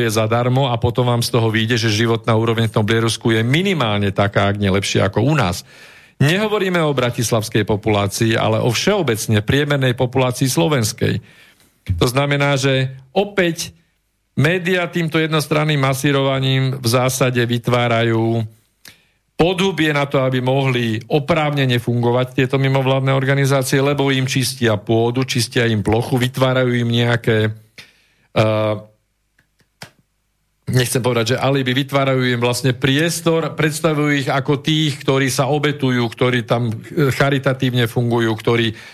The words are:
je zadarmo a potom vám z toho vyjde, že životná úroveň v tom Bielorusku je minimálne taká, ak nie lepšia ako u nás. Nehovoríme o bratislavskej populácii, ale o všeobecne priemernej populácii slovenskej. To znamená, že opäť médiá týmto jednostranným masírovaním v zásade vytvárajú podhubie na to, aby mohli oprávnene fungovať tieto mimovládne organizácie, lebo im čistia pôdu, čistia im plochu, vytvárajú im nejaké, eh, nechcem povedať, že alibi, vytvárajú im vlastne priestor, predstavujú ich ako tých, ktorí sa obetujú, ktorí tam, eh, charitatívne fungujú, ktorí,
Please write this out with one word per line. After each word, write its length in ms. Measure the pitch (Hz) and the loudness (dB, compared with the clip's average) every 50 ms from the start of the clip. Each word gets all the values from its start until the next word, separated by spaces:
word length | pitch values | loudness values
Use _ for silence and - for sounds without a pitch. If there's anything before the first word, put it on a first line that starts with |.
| 120 | 2
je 60 | 113 | 2
zadarmo 560 | 104 113 110 107 117 120 120 123 127 131 139 131 | 2 0 0 2 2 0 2 2 2 2 2 0
a 80 | 120 | 0
potom 320 | 110 - 123 117 - 123 123 | 0 -2 -2 0 0 0 2
vám 160 | 120 120 120 | 0 0 0
z 160 | - - 123 | 0 0 2
toho 80 | 113 113 | 2 2
vyjde, 400 | 107 113 110 110 123 113 110 113 | 2 2 0 0 0 0 0 0
že 160 | 104 104 113 | 0 2 2
životná 320 | 113 117 110 110 - 113 | 2 0 0 0 0 2
úroveň 320 | 110 117 117 113 113 113 110 | 2 2 0 0 0 0 0
v 80 | - | 0
tom 80 | 120 107 | 0 0
Bielorusku 480 | 101 113 113 113 117 110 - - 120 | 2 2 2 2 0 -2 -2 0 0
je 160 | 113 110 113 117 | 2 2 2 2
minimálne 640 | 135 160 185 202 190 135 127 110 104 101 101 101 | 2 0 2 0 0 0 0 0 0 0 0 0
taká, 400 | 92 - 101 101 - 107 101 101 | 0 0 0 0 2 0 0 0
ak 80 | 101 104 | 0 0
nie 80 | 101 98 | 0 0
lepšia 400 | 92 98 98 - - 110 104 98 | 2 0 0 0 0 0 0 0
ako 160 | - 104 107 | 0 0 2
u 160 | 135 156 151 | 2 2 2
nás. 240 | 113 87 87 - - - - - - - - - - - _ | 0 0 -2 -6 -10 -16 -20 -20 -20 -20 -20 -20 -20 -10 _
Nehovoríme 640 | - 131 143 160 196 214 214 202 214 190 190 180 175 | 0 2 2 2 2 0 0 0 0 0 0 0 0
o 160 | 160 151 143 | 0 0 0
bratislavskej 720 | 127 123 120 117 - 120 - 123 113 107 - - 117 104 - | 0 -2 -2 -2 -2 -2 -2 -2 -2 -2 -2 -2 -2 0 0
populácii, 720 | 110 98 - 113 107 101 101 101 - - 117 113 113 - | -2 -2 0 0 0 0 0 -2 -2 0 0 0 0 0
ale 240 | - 107 110 110 110 | 0 0 0 0 0
o 80 | 120 | 0
všeobecne 720 | 113 - - - 202 208 170 131 113 104 - - 113 104 104 | 0 0 0 0 0 2 2 0 -2 -2 -2 0 0 0 0
priemernej 560 | - 135 139 147 143 147 139 135 127 120 - | 2 0 0 0 0 0 0 0 0 0 0
populácii 480 | 131 123 - 131 131 127 117 - 139 131 | -2 -2 0 0 0 0 0 -2 -2 -2
slovenskej. 720 | 127 160 170 170 151 131 110 107 - - 107 104 110 107 - - - - - - _ _ _ _ _ _ - - 92 | 0 0 0 2 2 0 0 -2 -4 -2 -2 -2 -2 -2 -6 -10 -20 -20 -20 -20 _ _ _ _ _ _ -6 -4 -2
To 120 | 87 120 127 | 0 0 0
znamená, 480 | 120 135 143 143 143 143 143 143 143 | 0 0 0 0 0 0 0 0 0
že 360 | 131 131 139 135 131 131 131 - - - - | 2 2 2 2 0 0 -2 -6 -10 -16 -6
opäť 640 | - 190 202 202 - - 180 170 165 - - - - _ _ _ _ _ _ _ _ _ _ _ _ | -2 -2 -2 -2 0 0 0 0 0 -4 -8 -12 -14 _ _ _ _ _ _ _ _ _ _ _ _
médiá 520 | - 131 156 180 190 170 175 190 180 175 170 | 0 0 2 0 0 0 -2 -2 -2 -2 -2
týmto 280 | 175 175 165 160 143 | -2 -4 -2 0 0
jednostranným 640 | 160 156 160 156 156 143 - 156 151 156 156 151 143 | 0 0 0 0 -2 -2 0 0 0 0 0 0 0
masírovaním 1000 | 135 135 135 131 - 147 139 139 135 135 135 135 131 135 131 135 131 131 131 135 | 0 0 0 0 0 0 2 2 0 0 0 0 0 0 0 0 0 0 -2 -2
v 80 | 127 117 | -2 0
zásade 560 | 117 127 123 131 127 - 139 127 127 123 120 | 0 2 2 0 0 0 0 0 0 0 0
vytvárajú 1040 | 117 120 120 - - 120 123 120 120 117 113 113 117 113 113 113 113 117 113 113 110 - _ _ _ _ _ _ - - _ _ _ _ _ _ _ _ | 0 -2 -2 -2 0 0 0 2 2 0 0 0 2 0 0 0 0 0 -2 -2 -6 -8 _ _ _ _ _ _ -20 -20 _ _ _ _ _ _ _ _
podhubie 560 | - 156 175 190 175 190 196 185 151 156 156 | 0 0 0 2 0 0 0 0 0 0 0
na 160 | 147 143 143 139 | 0 0 -2 0
to, 160 | - 143 131 | 0 0 0
aby 160 | 131 131 127 | 0 0 0
mohli 640 | 123 127 131 139 135 135 123 123 120 117 110 107 110 - | 0 0 0 0 2 0 0 0 0 -2 -4 -4 -4 -2
oprávnene 720 | - 151 139 - 175 156 151 151 147 143 135 127 123 120 - | -2 0 0 0 0 0 0 0 0 0 0 0 0 0 0
fungovať 560 | - 120 120 120 120 120 123 127 131 - - | -2 -2 0 0 2 2 0 0 -2 0 -2
tieto 160 | 131 127 143 | 0 0 0
mimovládne 560 | 135 135 135 131 135 131 127 135 135 131 135 | 0 0 2 0 0 0 0 0 0 0 0
organizácie, 720 | 135 135 127 131 139 139 139 131 139 135 127 131 - 139 135 | 0 0 0 0 0 2 2 2 2 0 0 0 0 2 2
lebo 240 | 143 147 139 139 139 | 2 0 0 0 0
im 160 | 135 131 131 | 0 0 0
čistia 560 | 131 - 139 127 113 - - 123 113 107 98 | -2 -2 -2 -2 -2 -2 0 0 0 0 0
pôdu, 480 | - - 113 113 117 120 120 131 131 131 | 0 0 0 2 2 0 0 -2 -2 -2
čistia 400 | - 127 113 - - 127 120 117 | -2 -2 -2 -2 0 0 0 2
im 160 | 113 107 95 | 2 0 0
plochu, 320 | 110 107 113 123 - 139 | 2 0 0 0 0 0
vytvárajú 560 | 127 120 127 131 131 131 131 127 127 131 123 123 123 | 0 0 0 0 0 0 2 2 2 0 0 0 0
im 80 | 120 117 | 0 0
nejaké, 640 | 117 120 120 120 120 113 - 123 113 110 107 110 110 - - _ _ - - - _ _ _ _ _ _ _ _ | 0 2 2 2 0 0 2 2 2 2 2 0 -2 -6 -14 _ _ -20 -20 -20 _ _ _ _ _ _ _ _
eh, 440 | - 110 110 110 110 107 107 107 107 101 101 - _ _ _ _ _ _ _ _ _ _ _ _ _ _ _ _ _ - - - _ _ _ _ _ _ _ _ _ _ _ _ _ _ _ | 0 0 2 2 2 0 0 -2 -2 -4 -8 -14 _ _ _ _ _ _ _ _ _ _ _ _ _ _ _ _ _ -20 -20 -20 _ _ _ _ _ _ _ _ _ _ _ _ _ _ _
nechcem 380 | - 127 127 127 117 - 135 107 | -2 0 0 0 0 0 0 0
povedať, 320 | 123 123 117 113 110 131 | 0 0 0 0 0 0
že 60 | - - | 0 0
alibi, 320 | 131 139 143 135 127 123 | 0 0 0 0 0 0
vytvárajú 500 | 131 143 131 135 139 135 135 135 131 127 | -2 -2 -2 0 0 0 0 0 2 0
im 140 | 127 123 117 | 0 0 0
vlastne 320 | 120 120 123 120 - 131 123 | 0 0 0 0 0 -2 -2
priestor, 800 | - - 139 135 143 160 170 165 - - 170 160 165 160 143 - - | 0 0 0 2 2 0 0 -2 -2 0 0 0 0 0 -2 -2 -2
predstavujú 640 | 151 156 147 - - 165 156 147 147 147 147 143 135 | -2 -2 -2 0 -2 0 0 0 0 0 0 0 0
ich 80 | 151 | -2
ako 320 | 139 139 127 143 147 135 143 | -2 -2 0 0 -2 0 0
tých, 400 | - 156 156 156 151 135 - - | 0 0 0 0 -2 -2 -4 -2
ktorí 240 | - 135 135 139 131 | 0 0 2 0 0
sa 240 | 127 - 139 123 | 0 0 0 0
obetujú, 560 | 147 147 135 147 139 - - 131 127 123 120 117 | 0 0 0 -2 -2 0 -2 0 0 0 -2 -2
ktorí 400 | - - 127 123 123 123 113 - | -2 0 0 0 0 0 -2 -2
tam, 240 | 120 120 120 117 | -2 -2 0 -2
eh, 400 | 107 113 - - - - 147 135 | -4 -6 -8 -6 -2 0 0 0
charitatívne 800 | 123 - 143 139 143 135 135 139 131 131 135 127 120 127 120 110 | 2 0 0 0 0 0 -2 -2 -2 -2 -2 -2 0 0 0 0
fungujú, 400 | - 127 120 120 117 120 117 113 113 110 | 0 -2 -2 0 0 2 2 0 -2 -2
ktorí, 320 | - - 117 117 117 113 110 - - - | 0 0 2 2 2 -2 -4 -6 -12 -20